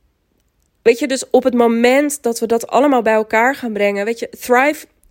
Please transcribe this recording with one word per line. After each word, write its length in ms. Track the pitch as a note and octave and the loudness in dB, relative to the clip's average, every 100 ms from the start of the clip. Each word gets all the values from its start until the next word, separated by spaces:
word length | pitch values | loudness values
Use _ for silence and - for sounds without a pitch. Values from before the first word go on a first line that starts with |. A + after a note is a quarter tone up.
| _ _ _ _ _ _ _ _ | _ _ _ _ _ _ _ _
weet 160 | A3+ B3+ | 0 0
je, 80 | D4 | 0
dus 240 | C4 - | -4 0
op 120 | B3+ | 0
het 120 | B3+ | 2
moment 680 | A#3+ A#3 A#3 A#3+ C4+ D4 - | 2 2 2 2 2 0 -4
dat 160 | A#3 A#3 | -6 -4
we 80 | A3+ | -2
dat 200 | A3+ - | -4 0
allemaal 360 | A#3 D4 B3+ | 0 2 2
bij 100 | A3 | 2
elkaar 420 | A3 A3 A3 B3 | 0 0 0 0
gaan 180 | C#4 B3 | -2 -6
brengen, 320 | G3+ G3+ G3+ | -2 -2 -2
weet 140 | G#3 A#3 | -4 -6
je, 100 | - | -10
thrive 580 | - - B3 C#4+ D4+ - _ _ | -8 0 2 2 -2 -10 _ _